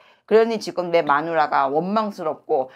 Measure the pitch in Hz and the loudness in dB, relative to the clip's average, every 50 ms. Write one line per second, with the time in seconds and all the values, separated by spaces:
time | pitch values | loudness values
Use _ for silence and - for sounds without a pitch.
0 | _ _ _ _ _ - 202 226 226 233 226 208 - 175 165 180 180 175 170 170 | _ _ _ _ _ 2 2 2 4 2 -2 -6 -6 -8 -6 -6 -2 0 0 2
1 | 151 147 139 143 160 165 165 160 147 147 147 143 139 135 139 156 175 190 208 220 | 2 2 2 0 0 0 0 0 0 2 2 0 0 0 0 -2 -2 0 -2 -2
2 | 214 202 202 - 170 156 135 - _ - 156 135 131 - - | -2 -4 -6 -6 -6 -6 -6 -6 _ -2 -2 -2 -2 -4 -8